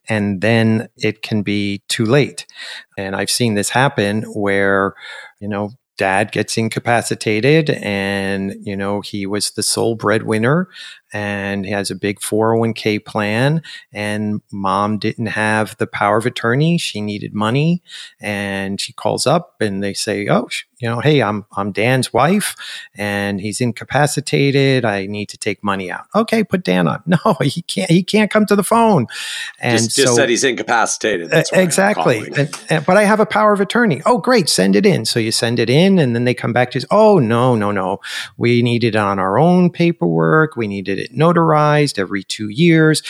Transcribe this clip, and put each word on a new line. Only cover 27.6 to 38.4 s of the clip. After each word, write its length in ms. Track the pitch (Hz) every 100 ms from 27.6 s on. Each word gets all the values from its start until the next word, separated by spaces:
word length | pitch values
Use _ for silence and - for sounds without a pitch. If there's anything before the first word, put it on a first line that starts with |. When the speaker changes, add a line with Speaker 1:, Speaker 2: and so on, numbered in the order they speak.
Speaker 1:
can't, 280 | - - 143
he 120 | 170
can't 280 | 180 214 214
come 140 | 214 208
to 80 | 202
the 80 |
phone." 440 | 190 226 226 175 110 - - - - -
And 180 | 120 117
Speaker 2:
Just, 180 | 113 -
just 120 | 131
Speaker 1:
so 60 | 120
Speaker 2:
said 140 | 131
he's 140 | 107
incapacitated. 840 | 131 120 110 117 98 - 110 95 82
That's 220 | 160 -
Speaker 1:
E-, 40 | 175
Speaker 2:
why 60 |
I'm 60 | 185
Speaker 1:
exactly. 520 | - 196 208 107 110
Speaker 2:
calling. 200 | - 147
Speaker 1:
And, 260 | 143 - -
and, 160 | 156 143
"But 120 | 196
I 60 |
have 160 | 202 214
a 60 | 214
power 280 | 208 214
of 80 | 202
attorney." 400 | 196 233 233 127 214
"Oh, 120 | 240
great. 320 | 240 254 147
Send 260 | - 98 196
it 100 | 196
in." 200 | 139 113
So 140 | 123
you 120 | 110
send 280 | - 117 120
it 100 | 117
in, 300 | 139 190 190
and 160 | 131 117
then 80 |
they 100 | 123
come 200 | 123 123
back 180 | 120 123
to 80 | 127
you, 60 | -
"Oh, 300 | 202 214 190
no, 360 | 110 117 127 117
no, 160 | 104
no. 280 | 101 92 101 - - -
We 240 | -